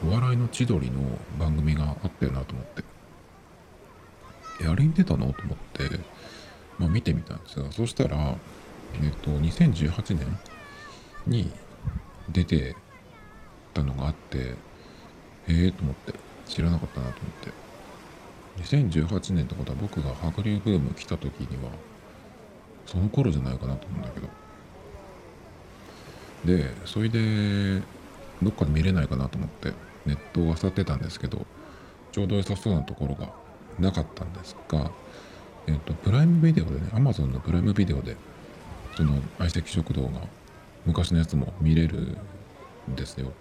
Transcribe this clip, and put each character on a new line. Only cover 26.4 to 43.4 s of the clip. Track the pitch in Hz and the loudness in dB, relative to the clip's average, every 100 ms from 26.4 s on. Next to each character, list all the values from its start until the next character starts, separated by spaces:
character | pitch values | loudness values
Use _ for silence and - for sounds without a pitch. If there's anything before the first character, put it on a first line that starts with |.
で、 | 82 90 69 58 | 4 4 4 -4
そ | - - | -6 0
れ | 113 | 2
で、 | 113 110 107 104 101 98 98 - - - - - - | 2 4 4 4 2 2 0 -2 -14 -18 -18 -16 0
ど | 90 | 0
っ | |
か | - 73 | 2 2
で | |
見 | 76 | 4
れ | 87 | 4
な | 92 | 4
い | 71 | 2
か | 65 | 0
な | 67 | -2
と | 62 | -2
思 | - | -6
っ | |
て、 | - - - - - | -6 -8 -8 -14 -8
ネ | - | -2
ッ | 73 - | -2 -2
ト | - | 2
を | 82 80 | 2 2
漁 | 98 | 0
っ | |
て | 90 | 0
た | 92 69 | 0 0
ん | |
で | 85 | -2
す | - | -4
け | - | -6
ど、 | - - - - - - - - | -6 -10 -14 -18 -18 -20 -20 -8
ち | - | -2
ょ | |
う | 98 | 2
ど | 101 | 2
良 | |
さ | 95 98 | 0 -2
そ | - | 2
う | |
な | 87 | 2
と | 73 | 0
こ | - 71 | -4 -4
ろ | |
が | 69 - - - - - - | -4 -8 -12 -18 -20 -14 0
な | 92 | 2
か | 98 | 2
っ | 78 | -4
た | - | -4
ん | 92 | -8
で | 92 | -8
す | 90 - - | -12 -16 -2
が、 | 78 76 - - - - - - - - | 0 0 -6 -16 -18 -18 -18 -18 -12 -2
え | |
っ | 76 | -2
と、 | - | -2
プ | 80 - | -2 4
ラ | 120 | 6
イ | 160 | 8
ム | 170 | 8
ビ | 160 | 8
デ | 160 | 6
オ | 80 | 2
で | |
ね、 | 71 82 | -2 0
Amazon | 110 139 101 69 | 4 4 4 0
の | 65 | 0
プ | 76 | 2
ラ | 87 | 4
イ | |
ム | 101 | 4
ビ | 101 98 | 4 2
デ | |
オ | 69 | 2
で、 | 64 - - - - - - - - - | -2 -8 -14 -18 -18 -18 -16 -14 -12 2
そ | |
の | 78 69 67 - | 4 4 0 -2
相 | 87 | 0
席 | 85 82 | 0 -2
食 | - 78 | -2 0
堂 | 71 | 0
が、 | 65 62 92 - - - - - | 0 -4 -8 -14 -20 -20 -20 -4
昔 | - 82 87 | 0 2 4
の | 85 | 4
や | |
つ | 80 76 | 4 2
も | - - | 0 2
見 | 78 | 6
れ | 80 82 | 6 6
る | - - - - - - - - - - | 2 -4 -6 -10 -16 -18 -18 -18 -14 -8
ん | |
で | 65 69 | -6 -6
す | - | -6
よ。 | 67 67 | -8 -8